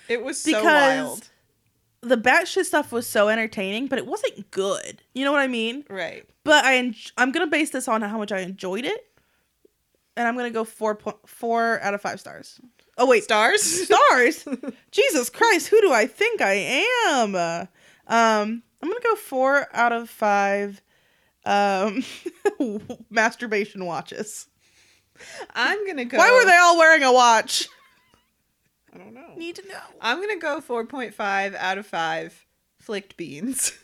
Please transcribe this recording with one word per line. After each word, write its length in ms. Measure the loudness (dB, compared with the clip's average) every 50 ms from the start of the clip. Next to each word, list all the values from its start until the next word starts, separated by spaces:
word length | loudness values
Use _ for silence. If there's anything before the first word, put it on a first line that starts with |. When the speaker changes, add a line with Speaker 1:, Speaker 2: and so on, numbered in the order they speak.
| _ -6
Speaker 1:
It 140 | -6 -6 -6
was 180 | -6 -8 -6
so 100 | -2 -2
Speaker 2:
because 140 | 0 2 4
Speaker 1:
wild. 640 | 4 4 4 4 4 2 0 -4 -6 -10 -12 -14 -18 _ _ _ _ _ _ _ _ _ _ _ _ _ _
Speaker 2:
the 160 | -4 -2 -2
batshit 480 | 0 2 2 2 2 0 -2 -4 -4 -2
stuff 260 | -2 -2 -2 -2 -4
was 160 | -6 -8 -6
so 220 | -2 0 0 2 2
entertaining, 580 | 0 -2 -4 -6 -8 -8 -8 -6 -6 -6 -6
but 120 | -6 -6 -6
it 60 | -6
wasn't 420 | -6 -8 -6 -6 -8 -8 -10 -18 _
good. 500 | -6 -4 -4 -4 -4 -6 -8 -12 -18 _ _ _ -8
You 100 | -4 -2
know 80 | -2
what 80 | 0 0
I 60 | -2
mean? 380 | -2 -2 -4 -6 -6 -8 -10 -14 -14
Speaker 1:
Right. 360 | -12 -10 -10 -10 -12 -14 -20 _ _ _ 0
Speaker 2:
But 220 | 4 4 4 4
I 120 | 4 2
en-, 180 | 2 0 -2 -6 -8 -14 -8 -4
I'm 140 | -2 0 0
gonna 160 | 0 -2 -2
base 220 | 0 0 -2 -2 -2
this 180 | -4 -6 -4
on 140 | -2 -2 -2
how 160 | -4 -4 -6
much 140 | -6 -6 -6
I 80 | -6 -6
enjoyed 460 | -6 -8 -10 -10 -8 -8 -6 -6 -6
it. 200 | -6 -8 -8 -12 _ _ _ _ _ _ _ _ _ _ _ _ _ _ _ _ _ _ _ _ _ -8
And 120 | -4 -4
I'm 80 | -4 -4
gonna 140 | -4 -6 -6
go 140 | -6 -6 -6
four 320 | -8 -8 -6 -4 -4 -4
point 220 | -4 -8 -12 -12 _ _
four 520 | _ -16 -10 -6 -2 -2 0 0 0 -2 -2
out 120 | -4 -4 -6
of 80 | -6
five 180 | -6 -8 -10 -10
stars. 400 | -14 -18 -20 -20 -20 -20 -20 _ -20 -20 _ _ _ _ _
Oh, 80 | 0 2
wait. 180 | 4 4 4 2
Speaker 1:
Stars? 380 | 2 2 2 4 4 2 2
Speaker 2:
Stars? 840 | 0 -2 -2 -2 0 2 4 6 6 6 6 4 4 2 0 -2 -8 -10 -10 -8 -8 -10
Speaker 1:
<laughs> 220 | -14 _ _ _
Speaker 2:
Jesus 380 | 0 0 2 2 2 0 -2 -2
Christ, 380 | -2 0 2 2 2 2 2
who 120 | 2 4 4
do 120 | 6 6 4
I 140 | 4 2
think 340 | 0 -2 -2 -2 -2 -2 -2
I 420 | -2 0 0 -2 -2 -2 -2 -2 0 0 0 0 0 0
am? 260 | 2 0 0 -2 -2
Um, 320 | -2 -2 -4 -4 -6 -10 -12 _ _ _ _ _ _ _
I'm 840 | -2 2 2 4 4 2 2 0 -4 -6 -10 -12 _ _ _ -4 -2
gonna 100 | -2 0 2
go 120 | 0 0
four 520 | -2 -4 -6 -2 0 2 2 2 0 0 -2 -2
out 180 | 0 0 0 0
of 160 | -2 -6 -10
five, 720 | -8 -4 0 0 2 2 2 0 0 -2 -4 -6 -10 -14 _ _ _ _ _ _ _ _ _ _ _ _ -4
um, 580 | -2 0 2 2 2 0 0 -2 -2 -2 -4 -8 -8 -10 -14 -14 -14 -8 _ -4 -4 -2 -2
<laughs> 500 | -4 -4 -6 -8 -10 -12 -16 -16 -14 -6
masturbation 760 | 0 0 0 0 0 -4 -8 -4 -2 -4 -4 -4 -8 -10 -8
watches. 600 | -8 -8 -8 -10 -10 -10 -12 -12 -12 -12 -18 -18 _ _ _ _ _ _ _ _ _ _ _ _ _ _ -20 -20 -20 -18 -16 -16 -12 -6
Speaker 1:
I'm 300 | -4 -2 -2 -2 -4 -6
gonna 180 | -6 -8 -8 -8
go 120 | -2 2
Speaker 2:
Why 140 | 4 4 6
were 140 | 6 6 8
they 120 | 8 8
all 200 | 8 8 8 8
wearing 260 | 8 8 8 8 6 6
a 80 | 6
watch? 560 | 6 8 8 8 6 6 4 0 -4 -6 -6 -6 -12 _ _ _ _ _ _ _ _ _ _ _ _ _ _ _ _ _ _ _ _ _ _ _ -20
Speaker 1:
I 60 | -20
don't 140 | -20 -20 -20
know. 180 | -20 -20 -20 -18
Speaker 2:
Need 200 | -14 -14 -14 -14
to 100 | -14 -16
know. 120 | -18 -18 -18 -20 -20 -14 -6
Speaker 1:
I'm 220 | -4 -4 -4 -2
gonna 180 | -4 -6 -6 -4
go 220 | -4 -6 -6 -6
four 240 | -6 -6 -6 -6 -6
point 280 | -8 -10 -12 -12 -10 -8
five 400 | -6 -4 -4 -2 -2 -4 -4 -6
out 220 | -6 -4 -4 -4
of 80 | -6 -8
five 600 | -8 -6 -4 -4 -4 -4 -6 -8 -12 -16 _ _ _ _ _ _ _ _ _
flicked 380 | _ -10 -10 -10 -10 -12 -14
beans. 540 | -14 -14 -14 -12 -8 -8 -6 -4 -4 -4 -6 -6 -10